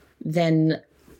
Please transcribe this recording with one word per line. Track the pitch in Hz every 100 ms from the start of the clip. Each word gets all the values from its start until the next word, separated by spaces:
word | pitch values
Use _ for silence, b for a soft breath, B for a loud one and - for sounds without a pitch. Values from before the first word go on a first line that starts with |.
| B B
then | - 160 165 160 160 - - _ _ -